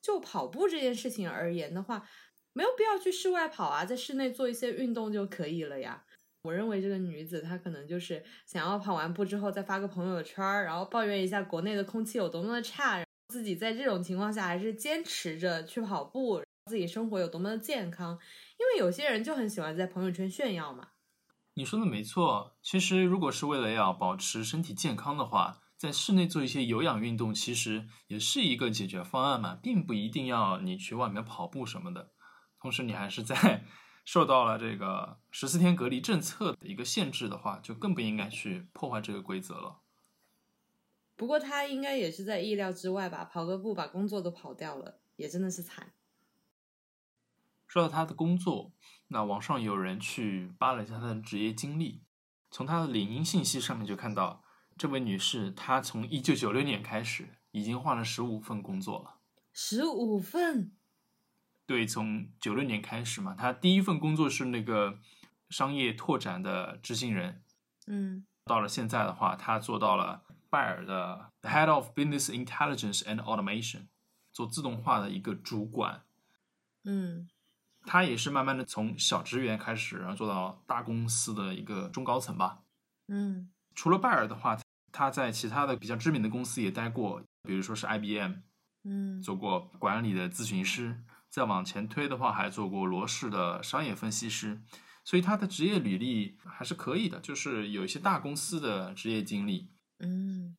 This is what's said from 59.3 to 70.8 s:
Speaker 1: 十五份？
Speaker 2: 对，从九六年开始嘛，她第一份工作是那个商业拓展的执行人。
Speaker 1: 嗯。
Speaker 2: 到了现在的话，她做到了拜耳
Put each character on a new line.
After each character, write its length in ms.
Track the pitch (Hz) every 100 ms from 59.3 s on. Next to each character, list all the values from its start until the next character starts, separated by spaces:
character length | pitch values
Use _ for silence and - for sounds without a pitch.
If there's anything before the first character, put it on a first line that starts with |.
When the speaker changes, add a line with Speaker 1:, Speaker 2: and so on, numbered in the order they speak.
| _ _
Speaker 1:
十 320 | - - 220
五 340 | 320 240 233 208
份？ 540 | 180 320 349 269 185 - _ _ _ _ _ _ _ _
Speaker 2:
对， 220 | - 127 110
从 420 | 113 107 107 - -
九 160 | - 107
六 80 |
年 180 | 139 107
开 220 | - 113
始 160 | 120 -
嘛， 160 | 95 95
她 160 | 123
第 200 | 127 185 190
一 40 |
份 200 | 190 156
工 160 | 156 156
作 120 | 147
是 180 | 139 127
那 140 | 120
个 380 | 110 110 101 101 - - - _ _
商 240 | - 135
业 200 | 143 123
拓 260 | 117 - 104
展 240 | 104 90
的 340 | 95 92 92 -
执 140 | - 117
行 180 | 123
人。 300 | 101 90 - _ _ _ _ -
Speaker 1:
嗯。 400 | 202 196 190 190 _ -
Speaker 2:
到 120 | 117
了 80 | 104
现 220 | - 113
在 160 | 120
的 100 | 101
话， 220 | 90 95 95
她 240 | - 110
做 180 | 110 107
到 160 | 104
了 300 | 95 90 90 _ - _
拜 80 | 147
耳 260 | 117 90